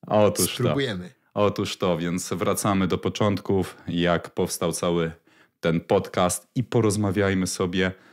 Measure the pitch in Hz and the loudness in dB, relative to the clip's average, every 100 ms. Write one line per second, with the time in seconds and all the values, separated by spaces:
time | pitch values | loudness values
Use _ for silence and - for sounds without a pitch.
0 | - 107 104 92 90 - 92 78 135 98 | 2 4 4 4 -4 0 0 0 -2 -4
1 | 90 _ _ - 104 98 98 - 98 85 | -10 _ _ 2 2 2 -4 -2 0 0
2 | 85 87 - 95 92 95 110 98 92 92 | 0 -4 -4 -4 -2 0 2 2 2 0
3 | 98 - 107 98 - 98 87 - - 85 | -2 0 0 0 0 0 0 -6 -6 0
4 | 85 85 - - 90 - 90 80 90 85 | 2 0 -2 -4 -4 -2 -4 -2 0 0
5 | 82 82 _ _ _ _ 85 82 - 101 | -2 -6 _ _ _ _ -2 -2 2 0
6 | - - 90 - _ - 110 123 110 101 | 2 0 0 0 _ -6 0 2 2 2
7 | 104 95 98 98 90 - 95 92 92 92 | 0 0 2 2 -2 -2 -4 0 -2 -2
8 | - | -16